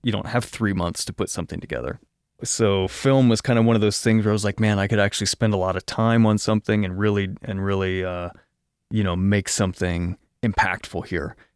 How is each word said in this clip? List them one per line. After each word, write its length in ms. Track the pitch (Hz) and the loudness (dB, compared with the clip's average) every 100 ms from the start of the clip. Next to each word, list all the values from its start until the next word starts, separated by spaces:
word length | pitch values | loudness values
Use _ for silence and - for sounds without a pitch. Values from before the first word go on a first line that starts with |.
you 80 | 123 | -4
don't 140 | 104 - | -4 -2
have 160 | 120 | -4
three 300 | - - 107 | -4 -4 -2
months 320 | 95 87 90 - | 0 -2 -4 -8
to 80 | |
put 160 | - 92 | -6 -6
something 320 | - 85 87 | -6 -8 -8
together. 400 | - 62 62 - _ _ _ _ | -8 -8 -8 -10 _ _ _ _
So 460 | 120 - 110 98 95 | -8 0 2 2 0
film 400 | - 135 135 127 | -2 2 4 4
was 100 | 110 | 4
kind 180 | - 117 | 2 2
of 60 | |
one 120 | 113 113 | 4 4
of 40 | |
those 200 | 107 - | 2 2
things 240 | 120 110 107 | 2 2 2
where 60 | |
I 20 | |
was 100 | 107 | 0
like, 160 | 101 101 | 0 0
"Man, 180 | 110 101 | 0 2
I 100 | 98 | 2
could 120 | 107 | 2
actually 280 | 101 - 101 | 2 0 -4
spend 260 | - 113 | 0 0
a 40 | 101 | 2
lot 200 | 92 92 | 0 -2
of 80 | - | -6
time 400 | - 113 117 110 | 0 2 6 4
on 120 | 107 | 4
something 460 | - 107 - 107 | 2 0 2 0
and 140 | 98 92 | 0 0
really, 300 | 104 101 95 - | 0 0 -2 -6
and 200 | - 95 | -8 -4
really, 400 | 98 98 95 92 | -2 0 0 -2
uh, 260 | 92 90 87 - _ _ _ _ _ | -4 -6 -8 -12 _ _ _ _ _
you 140 | 110 | -2
know, 120 | 98 87 | 0 0
make 320 | 95 101 - | 2 2 0
something 680 | - 98 - 92 87 87 90 _ _ | -2 -2 0 -2 -2 -4 -6 _ _
impactful 640 | 113 98 95 90 - 95 - | -4 0 -2 -2 -8 -10 -6
here." 280 | 87 73 - _ | -6 -6 -10 _